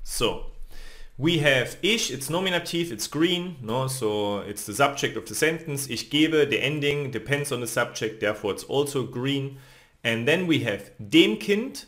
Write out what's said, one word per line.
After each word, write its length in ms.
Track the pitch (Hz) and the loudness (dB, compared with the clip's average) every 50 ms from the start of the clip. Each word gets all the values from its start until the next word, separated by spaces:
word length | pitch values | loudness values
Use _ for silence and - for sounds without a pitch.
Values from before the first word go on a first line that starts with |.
| - | -8
So 480 | - - - 123 104 90 85 - - - - - - - - - - - - - - - | -6 -2 0 0 0 0 -2 -8 -10 -8 -8 -10 -10 -10 -12 -12 -12 -14 -14 -16 -14 -8
we 200 | - 127 165 175 | 0 0 2 2
have 400 | 156 143 147 135 127 117 120 - - | 4 4 4 4 4 2 0 -4 -2
ich, 300 | - 190 226 226 - - | 0 2 2 2 0 -4
it's 180 | 131 127 135 135 | -4 -6 -4 -4
nominative, 640 | 156 180 196 190 180 170 170 - - 170 165 170 | -2 0 0 0 0 -2 -2 -2 -2 -2 -2 -2
it's 160 | 117 101 - | -4 -6 -8
green, 480 | - - 147 165 185 180 175 175 185 170 131 | -4 0 2 2 2 2 0 -2 -6 -8 -10
no? 260 | 120 107 113 131 131 | -6 -4 -2 -2 -2
So 520 | 131 131 - 113 107 104 104 104 101 101 101 | -2 -2 -2 0 0 0 0 0 0 -2 -4
it's 260 | 92 101 104 - - | -6 -8 -8 -8 -8
the 80 | - 101 | -8 2
subject 420 | 120 139 143 139 - 143 123 - | 2 2 2 2 0 -4 -2 -2
of 80 | 113 - | -6 -8
the 100 | - 107 | -6 -2
sentence. 560 | - 160 160 165 165 - - 143 135 135 131 | 2 2 2 2 -2 -6 -6 -6 -6 -4 -4
Ich 200 | 123 110 - - | -6 -6 -6 -2
gebe, 360 | - 147 156 156 160 151 143 | 2 4 4 4 6 4 4
the 160 | 110 110 98 | 4 2 0
ending 480 | 104 135 151 151 143 143 143 147 147 131 | 2 0 0 0 0 0 0 0 -4 -4
depends 440 | 131 113 - - 143 143 143 - 131 | -6 -6 -2 0 0 0 0 -2 -2
on 80 | 120 | -4
the 60 | 123 | -4
subject, 520 | 117 - 127 120 117 - - 120 110 107 - | -2 0 0 0 0 -2 -4 -4 -4 -2 0
therefore 320 | 104 104 107 - - 101 | 0 0 0 0 -2 -2
it's 140 | 92 - - | -2 -2 -4
also 380 | - 123 139 147 143 - 135 120 | -2 0 0 0 2 0 -4 -4
green. 540 | 104 - 123 127 139 139 139 135 135 131 - - - - - - _ _ _ - | -4 -6 -4 -2 -2 -2 -2 -2 -6 -10 -14 -20 -20 -20 -20 -20 _ _ _ -2
And 240 | 120 113 113 120 | 0 0 2 4
then 180 | 135 156 185 185 | 4 4 4 4
we 200 | 170 156 123 113 | 2 2 2 2
have 260 | 117 101 95 - - - - | 0 -2 -4 -6 -14 -16 -16
dem 380 | 110 101 107 160 175 202 214 | -8 6 8 8 8 8 6
Kind 480 | 208 - 202 202 208 240 269 - - - | 0 0 0 0 0 0 -4 -8 -12 -16